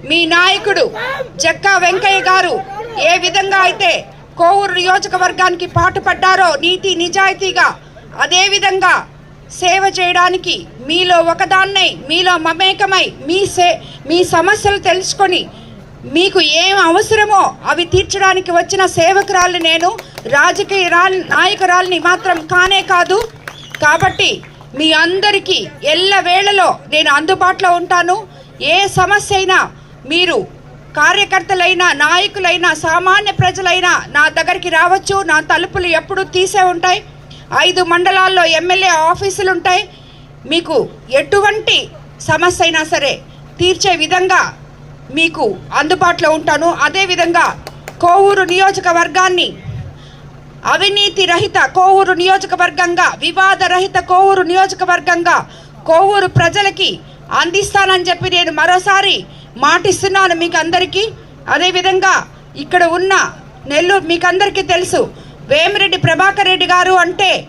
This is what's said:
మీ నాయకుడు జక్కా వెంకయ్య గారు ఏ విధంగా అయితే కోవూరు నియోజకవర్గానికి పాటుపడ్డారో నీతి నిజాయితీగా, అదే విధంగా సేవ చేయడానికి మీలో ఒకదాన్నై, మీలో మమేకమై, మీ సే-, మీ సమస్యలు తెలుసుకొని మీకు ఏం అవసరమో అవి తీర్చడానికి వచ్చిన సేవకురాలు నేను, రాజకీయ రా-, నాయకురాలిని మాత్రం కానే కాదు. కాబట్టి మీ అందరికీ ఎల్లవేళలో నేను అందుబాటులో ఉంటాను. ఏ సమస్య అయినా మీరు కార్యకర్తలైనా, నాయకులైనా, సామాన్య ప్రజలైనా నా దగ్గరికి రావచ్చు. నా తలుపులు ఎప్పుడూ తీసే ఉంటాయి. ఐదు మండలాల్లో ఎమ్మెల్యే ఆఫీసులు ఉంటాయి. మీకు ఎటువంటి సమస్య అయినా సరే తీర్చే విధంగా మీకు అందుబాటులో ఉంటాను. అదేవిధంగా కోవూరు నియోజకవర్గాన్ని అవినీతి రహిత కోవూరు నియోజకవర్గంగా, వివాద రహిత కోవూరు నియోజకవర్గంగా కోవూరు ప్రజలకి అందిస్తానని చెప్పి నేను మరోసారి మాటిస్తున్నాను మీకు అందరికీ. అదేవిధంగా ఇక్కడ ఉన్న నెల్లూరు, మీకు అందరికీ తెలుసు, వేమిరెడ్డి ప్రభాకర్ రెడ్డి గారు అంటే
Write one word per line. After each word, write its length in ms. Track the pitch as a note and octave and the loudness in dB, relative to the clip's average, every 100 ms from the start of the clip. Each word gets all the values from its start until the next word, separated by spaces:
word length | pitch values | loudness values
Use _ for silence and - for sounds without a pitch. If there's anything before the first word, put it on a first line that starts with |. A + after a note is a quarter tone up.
| C4+ | -2
మీ 100 | E4 E4 E4+ | -2 2 2
నాయకుడు 500 | F#4 G4 G4+ F4+ B3 - B4 C#5 B4+ - | 2 0 -2 0 -2 -4 -10 -8 -10 -4
జక్కా 300 | E4 E4 G4+ F#4+ F4 | -4 0 0 2 0
వెంకయ్య 400 | F#4 G4+ G4 F#4 | 0 0 0 2
గారు 240 | F#4+ F4+ F#4+ - G4 A#4 G#4+ D4+ | 2 0 -4 -8 -12 -10 -2 0
ఏ 20 | F4 F4+ | 0 0
విధంగా 340 | F#4+ G4 G4 F4+ | -2 0 2 0
అయితే 240 | - F#4 A#3+ - - - - | 0 -2 -2 -8 -20 -20 0
కోవూరు 340 | E4+ D4+ D4+ F4+ | 2 2 0 -2
నియోజకవర్గానికి 880 | F4+ F#4 E4 F4+ F4+ F#4+ F4+ F4+ F4+ - | 0 0 0 -2 -2 0 -2 -2 -4 0
పాటుపడ్డారో 760 | F4 F#4+ - - F#4+ F#4 F4+ D4 | 0 0 -4 0 2 4 2 2
నీతి 260 | E4 F#4 F#4+ E4+ | -2 -2 -4 -4
నిజాయితీగా, 640 | F4 F#4 G4 F#4+ F#4+ F4+ D#4+ - - - - - | -2 0 0 0 -4 0 0 -2 -18 -20 -20 -6
అదే 180 | C#4+ F4+ G4 G4 | -2 0 0 0
విధంగా 380 | G4 F#4+ F#4 C4+ - - - - - - | 0 2 2 0 -2 -20 -20 -20 -20 -4
సేవ 220 | F4+ F#4+ G4 F#4+ | 0 0 0 0
చేయడానికి 560 | F4+ F4 F4+ F4+ F4+ A#3 - A3 C4 | -2 2 0 0 -6 -8 -10 -16 -6
మీలో 280 | E4+ F4+ F4 E4 | -2 2 2 2
ఒకదాన్నై, 580 | E4 F#4+ F#4+ F#4+ G4 E4+ F3 B3+ | 0 0 2 2 2 0 -2 -4
మీలో 240 | E4+ F#4 F4 D#4+ | -2 0 0 -2
మమేకమై, 580 | E4 F#4+ G4 G4 F#4+ C4 F3+ C4+ | 0 0 0 0 0 -2 -6 -4
మీ 100 | F#4 G4 - | -2 -2 2
సే-, 240 | F4+ - - - - | 0 0 -8 -18 -4
మీ 100 | E4+ - E4 | -2 2 0
సమస్యలు 440 | F4 G#4+ G#4 G4+ - | 2 0 0 -2 0
తెలుసుకొని 520 | F4+ F#4+ - F#4+ E4+ F#3+ - - - - - B3 D4 | -2 -4 -2 0 0 -6 -16 -20 -20 -20 -20 -6 -2
మీకు 240 | F#4+ F#4+ D4+ D#4 F#4 | 0 2 2 2 2
ఏం 100 | G4 E4+ | 2 2
అవసరమో 520 | F4 G#4+ G#4+ G#4 G4+ D4 - A3+ | 2 2 0 2 2 2 -4 -4
అవి 140 | D4+ E4+ | -2 0
తీర్చడానికి 580 | F#4 F#4 G4 F#4+ F#4 F#4 E4+ | -2 -2 0 0 0 0 0
వచ్చిన 260 | E4+ F#4+ F#4 F4 | 0 0 0 2
సేవకురాలు 600 | E4 G4 G4 F#4+ F4+ F4 E4 | 2 2 0 0 0 0 0
నేను, 200 | E4 F4 A4 - - A3+ C#4 | 0 0 -4 -14 -16 -2 2
రాజకీయ 500 | E4+ F#4+ G4+ G4 F4 | 2 0 -2 -2 2
రా-, 320 | E4+ F#4 F#4+ D#4+ | 2 2 0 -2
నాయకురాలిని 680 | D4 F4+ G4+ F#4 F4+ F#4 F4 E4+ | 0 0 0 2 2 0 0 0
మాత్రం 280 | F4+ F#4+ E4 D#4 | 0 0 -4 0
కానే 280 | F4+ F#4 G4 - | 0 2 0 2
కాదు. 240 | F4+ F4 G4 A#4 - - - - - | 0 2 -2 -2 -12 -20 -20 -20 -2
కాబట్టి 460 | D4 E4 F#4+ F#4+ F4+ F#3 - - - C4 | 0 2 0 0 -2 -2 -12 -20 -16 -2
మీ 80 | D#4+ D#4 | 0 2
అందరికీ 560 | E4+ F#4+ G#4 G4+ F#4+ D#4+ G3 - C4+ D#4+ | 0 0 0 -2 -2 -4 -4 -6 -2 0
ఎల్లవేళలో 720 | F#4+ G4 F4 F#4 G4+ G4+ E4 - - | 2 0 2 0 2 2 0 -2 -4
నేను 180 | D4+ D#4 C#4+ | -2 2 0
అందుబాటులో 540 | D#4 F#4+ F#4 F#4 F#4 F4 | 0 0 0 0 0 0
ఉంటాను. 360 | F4 F4+ E4+ G4 G4+ - - - C4 F4 | 0 -2 0 -4 -6 -20 -20 -8 -2 0
ఏ 20 | G4 - | 0 0
సమస్య 360 | F4+ G4+ - G4 | 0 0 0 -2
అయినా 200 | F#4+ F#4 A3+ - - - B3+ | 2 0 0 -8 -20 -20 -4
మీరు 260 | E4 F4+ B3+ D3 - - - - - | 0 0 0 -4 -16 -20 -20 -10 0
కార్యకర్తలైనా, 880 | D4+ F#4+ G4 F#4+ F4 F#4+ F4 F4+ F4+ C#4+ D4+ | 2 2 0 -2 -2 0 0 2 0 2 2
నాయకులైనా, 640 | F4 G4+ G4+ F4+ F4 F4 D#4 | 2 0 -2 -2 0 0 -2
సామాన్య 480 | E4 E4 F#4 G4 G#4 G4 | -2 0 2 0 0 0
ప్రజలైనా 500 | F#4 F#4+ F#4 F4+ F4+ D#4 - C#4+ | -2 0 -2 0 0 -2 -2 0
నా 80 | D#4 D#4+ | 0 0
దగ్గరికి 320 | D#4+ F4+ F4+ D#4+ | -2 -4 0 2
రావచ్చు. 400 | F4 F#4+ F#4+ G4 F4+ | 2 2 0 -4 0
నా 60 | D#4 D4+ | -2 0
తలుపులు 380 | E4 F#4 G4 F4 D#4+ | -2 -2 -4 -2 -2
ఎప్పుడూ 240 | - F#4+ F#4+ F#4 | -2 -6 -4 -2
తీసే 280 | F#4 G4+ F4+ | 0 2 0
ఉంటాయి. 280 | E4+ F#4 G4 - - - - - - E4 | 0 -2 -2 -6 -20 -20 -20 -4 0 2
ఐదు 160 | F#4 E4+ | 0 0
మండలాల్లో 520 | F4 F4+ F#4+ F#4 F#4+ E4 D#4+ | 0 2 2 2 2 0 0
ఎమ్మెల్యే 340 | F4 F#4 F#4+ E4 D#4+ | 0 0 2 2 2
ఆఫీసులు 380 | F4+ G4 G4 F#4 F4+ | 0 -4 -2 -2 -2
ఉంటాయి. 280 | F#4 F#4 G#4 - - - - - B3+ | 0 -2 -2 -16 -20 -20 -20 -20 -4
మీకు 240 | E4 E4 C#4+ D3 - - C4 | -4 -2 -2 -2 -10 -4 -2
ఎటువంటి 580 | D4+ G4+ G4+ G#4+ - E4+ A#3 - - - - | 0 0 2 0 -2 -2 -4 -16 -20 -14 -4
సమస్య 340 | D#4 F4 F4 E4 | 0 0 2 0
అయినా 160 | D#4+ D#4 | 0 -2
సరే 220 | D#4+ C#4 F3+ - - - - | -2 -2 -6 -12 -20 -20 -2
తీర్చే 340 | F4+ F4+ G4 E4+ | -2 0 0 0
విధంగా 400 | D#4 F#4 F#4 F4+ - - - - - - - C#4 | 0 0 2 2 0 -8 -20 -20 -20 -20 -10 -2
మీకు 280 | E4 D#4+ A#3 F#3+ - B3 | -2 -2 -4 -4 -6 -4
అందుబాటులో 500 | D4+ F4+ F#4+ F4+ D#4+ D#4 | 0 2 0 2 0 0
ఉంటాను. 300 | D#4 D4 E4 A#3 D4 | 0 0 0 0 -2
అదేవిధంగా 600 | F4+ F#4+ F4 E4+ E4+ C4+ D#3 - - - - | 0 -2 0 0 2 0 -2 -14 -18 -20 -2
కోవూరు 400 | F4 F#4 G4 G4 F#4 | 2 4 4 2 0
నియోజకవర్గాన్ని 960 | F4+ G4 F#4+ F4+ E4+ E4 F#4 F#4 F4+ D#4 - - - - - - - - - - - - | 2 2 2 0 0 0 2 2 0 -4 -8 -14 -12 -14 -18 -20 -20 -20 -20 -20 -10 -2
అవినీతి 500 | D#4 G4 G4+ G4+ - F4+ | 0 0 0 -2 0 0
రహిత 280 | E4+ G4+ F#4 C4+ F#4 | 0 0 0 0 2
కోవూరు 360 | F#4 G4 F#4 F4 | 4 4 4 0
నియోజకవర్గంగా, 840 | F4+ F#4+ G4 F4+ F4+ D4+ F4 F4 D#4+ - | 2 0 0 -2 -2 0 -2 2 0 -2
వివాద 380 | D4+ F4 F#4+ F#4+ F4+ | -4 0 2 2 0
రహిత 240 | F4+ F#4+ - - | 0 0 -4 0
కోవూరు 320 | F#4 G4 F#4+ E4+ | 4 4 2 2
నియోజకవర్గంగా 840 | F#4 F#4+ F#4+ F4+ F4 D4+ E4+ E4+ C#4+ - - - - - | 2 0 0 0 0 0 0 2 0 -2 -18 -20 -12 0
కోవూరు 400 | D#4+ G4 G4+ F#4 - | 4 4 2 0 0
ప్రజలకి 520 | E4+ F4+ G4 - E4+ F3+ - - - B3 | 0 0 -2 -2 -4 -4 -14 -20 -6 -2
అందిస్తానని 680 | E4 F#4+ G4+ G4 F#4+ F#4 F4 | 0 -2 0 0 2 2 0
చెప్పి 200 | F4 F#4 F4 | -2 0 0
నేను 180 | E4 D4+ | 0 0
మరోసారి 540 | E4 F#4 G4 G4 G4 D#4+ - - - A#3 C#4+ | 2 2 2 2 2 -2 -6 -20 -20 -2 0
మాటిస్తున్నాను 680 | E4+ F#4+ F#4 G4 G4 F#4 E4+ | 2 0 0 0 2 2 0
మీకు 160 | E4+ E4 | -2 -2
అందరికీ. 400 | D#4+ F4+ F4+ F#4 A4 - - - - | 0 -2 -2 -2 -4 -8 -20 -18 -4
అదేవిధంగా 600 | C#4+ F4+ F4+ F#4 F#4+ F#4+ D4+ - - - - | 0 0 0 0 0 2 0 -4 -20 -20 -14
ఇక్కడ 200 | C#4+ F4 E4+ E4+ | -2 2 2 0
ఉన్న 160 | F#4+ F#4+ G#3 - - - B3+ | 0 0 0 -8 -20 -18 -4
నెల్లూరు, 340 | D4 F4+ G4 D#4 | 0 2 0 0
మీకు 160 | E4+ F4+ | 0 0
అందరికీ 320 | F#4 G4+ G4 F#4 | 0 0 -2 -2
తెలుసు, 280 | F4 F4+ E4+ - - - - - | -2 0 -2 -4 -8 -20 -20 -2
వేమిరెడ్డి 460 | C#4+ F4 G4+ G4 F4+ | 0 0 0 -2 0
ప్రభాకర్ 460 | E4 D#4+ F#4+ G4+ F#4+ | 0 2 2 2 0
రెడ్డి 160 | F#4 F4+ | 2 2
గారు 220 | F4+ F4+ F#4 | 2 4 2
అంటే 260 | F4 F#4 F#4+ A#3+ | 2 0 0 0